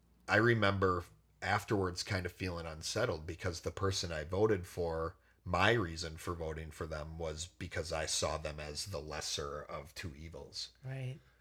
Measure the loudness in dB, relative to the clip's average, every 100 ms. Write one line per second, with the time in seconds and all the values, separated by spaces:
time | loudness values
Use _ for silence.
0 | _ _ 4 6 6 6 6 6 4 4
1 | -2 -18 _ -6 2 2 4 2 2 0
2 | -2 -2 -2 -4 -4 -4 -6 -6 -2 0
3 | 0 0 -6 -4 -4 -2 -6 0 0 0
4 | -2 -4 0 4 6 4 0 -2 0 0
5 | -2 -4 _ _ 0 6 6 6 2 -2
6 | -6 -4 -4 -2 -2 -4 -8 -8 -6 -6
7 | -6 -4 -4 -4 -8 -8 -6 -4 -2 -2
8 | 0 0 0 0 -4 -6 -6 -6 -6 -6
9 | -6 -6 -4 -4 -4 -6 -8 -10 -10 -10
10 | -10 -10 -12 -12 -12 -10 -10 _ -10 -6
11 | -6 -8 _ _